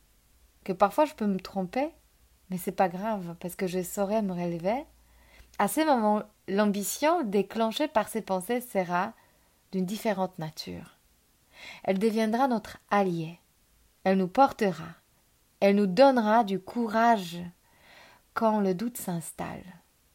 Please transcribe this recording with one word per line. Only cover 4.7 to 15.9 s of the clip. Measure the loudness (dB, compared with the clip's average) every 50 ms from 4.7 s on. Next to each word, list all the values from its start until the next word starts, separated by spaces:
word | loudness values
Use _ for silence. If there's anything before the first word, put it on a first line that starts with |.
| -2 -2 -6 -10 _ _ _ _ _ _ _ _ -20 -20 -20 _ -4 -2
À | -2 0
ce | 2 2
moment, | 4 4 4 4 4 2 2 0 -2 -8 _ _ _
l'ambition | -4 0 2 2 2 2 0 -4 -6 -4 0 2 2 2 2
déclenchée | 0 0 0 0 0 0 -2 -2 -2 -2 0 -2 -4 0
par | 0 -2 -2 0
ces | -4 -8
pensées | -4 -2 -4 -4 -2 -2 -4 -4
sera | -4 -2 -2 -2 -2 0 0 -2 -2 -2 -6 _ _ _ _ _ _ _ _ _ _ _ -4
d'une | -4 -4
différente | -2 -4 -4 -2 -2 -2 0 -2 -4 -4 -10
nature. | -10 -10 -10 -12 -14 -12 -12 -14 -16 -18 _ _ _ _ _ _ _ _ _ _ _ _ _ -20 -20 -20 -20 -10
Elle | -4 -2 -2 2
deviendra | 0 0 2 2 0 0 2 2 2
notre | 2 2 -2 -4 -8 -18 -18 _ 0
alliée. | 0 2 2 2 0 -4 -6 -8 -12 _ _ _ _ _ _ _ _ _ _ _ _ _ 0
Elle | 2 4 4
nous | 2 2
portera. | 4 4 4 4 4 0 0 0 0 -4 -10 -14 -16 _ _ _ _ _ _ _ _ _ _ _ _ 2
Elle | 4 4 6
nous | 4 2
donnera | 2